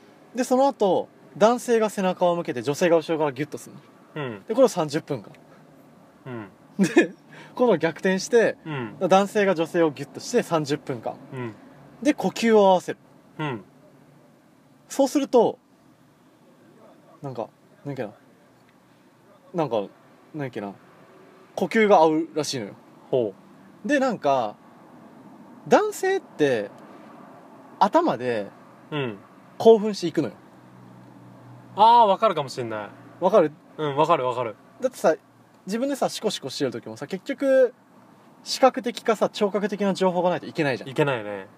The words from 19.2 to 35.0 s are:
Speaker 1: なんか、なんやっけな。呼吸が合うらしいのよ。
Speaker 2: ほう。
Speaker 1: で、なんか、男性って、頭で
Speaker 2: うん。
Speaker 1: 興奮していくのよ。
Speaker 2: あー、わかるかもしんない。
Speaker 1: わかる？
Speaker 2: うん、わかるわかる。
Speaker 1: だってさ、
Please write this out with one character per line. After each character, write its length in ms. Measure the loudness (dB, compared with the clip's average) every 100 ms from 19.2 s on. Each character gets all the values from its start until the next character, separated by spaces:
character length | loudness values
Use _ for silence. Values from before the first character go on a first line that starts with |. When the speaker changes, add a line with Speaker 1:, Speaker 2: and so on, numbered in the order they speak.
| _ _ -10
Speaker 1:
な 100 | -6
ん 60 | -2
か、 180 | -4 -6 -14 _ _ _
な 60 | -12
ん 20 |
や 60 | -10
っ 20 |
け 100 | -10
な。 120 | -12 -14 -20 -20 -20 -20 -20 -20 -14
呼 120 | -6 -2
吸 200 | 2 6
が 120 | 6
合 100 | 6
う 200 | 2 -2
ら 80 | -6
し 120 | -6
い 60 | -8
の 60 | -10
よ。 80 | -14 -20 -20 -2
Speaker 2:
ほ 240 | -2 -2 -6 -20 -20 -20 -14
う。 40 | -2
Speaker 1:
で、 120 | 0
な 100 | 0
ん 80 | 0
か、 380 | 0 0 -2 -8 -20 -20 -20 -20 -20 -20 -20 -20 -20 -20 2
男 240 | 2 2
性 240 | -2 -2 -2
っ 20 |
て、 500 | -6 -2 0 0 -4 -14 -20 -20 -20 -20 -20 -20 -20 -20 -20 0
頭 340 | 2 4 0 -2
で 320 | -2 -4 -6 -14 -20 -20 -12
Speaker 2:
う 60 | -8
ん。 220 | -8 -10 -20 -20 -20 2
Speaker 1:
興 200 | 6 6
奮 160 | 4
し 60 | -6
て 60 | -4
い 60 |
く 100 | -4
の 60 | -4
よ。 60 | -8 -20 -20 -20 -20 -20 -20 -20 -20 -20 -20 -20 -20 -14 4
Speaker 2:
あ 280 | 6 8
ー、 40 | 6
わ 100 | 4
か 100 | 2
る 60 |
か 80 | 0
も 60 | -6
し 140 | -8
ん 60 | -8
な 160 | -8
い。 40 | -10 -16 -20 -4
Speaker 1:
わ 100 | 2
か 100 | 4
る？ 120 | 2 -2 -20 -6
Speaker 2:
う 80 | -4
ん、 100 | 0
わ 100 | 2
か 100 | 2
る 100 | 0
わ 80 |
か 100 | -4
る。 120 | -6 -10 -20 -8
Speaker 1:
だ 80 | -8
っ 40 |
て 60 |
さ、 160 | -2